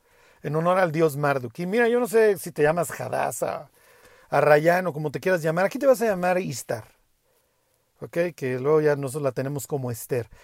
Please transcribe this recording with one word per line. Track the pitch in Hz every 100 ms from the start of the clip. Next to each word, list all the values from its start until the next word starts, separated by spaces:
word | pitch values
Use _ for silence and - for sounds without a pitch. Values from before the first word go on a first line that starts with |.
| _ _ _ _
en | 151 156
honor | 170 185
al | 180
dios | 151 160 139
Marduk. | 147 139 120 -
Y | 175
mira, | 220 233
yo | 240
no | 240
sé | 220 220 190
si | 175
te | -
llamas | 147 175 160 -
Hadassah, | 123 131 139 - - - - _ _ _ - _ -
Arrayán | 143 147 151 160 175 180
o |
como | 151 151
te | 131
quieras | 185 180
llamar, | 160 160
aquí | 190 254
te | 277
vas | 226
a | 226
llamar | 185 180 185
Istar. | 170 123 - 120 - _ _ _ _ _ _ _ _ _ _ _
¿Ok? | - 170 175 -
Que | 131 127
luego | 135 156
ya | 151
nosotros | 143 139 147
la | 139
tenemos | 123 135 143 -
como | 143 127
Esther. | 117 - 127 113 -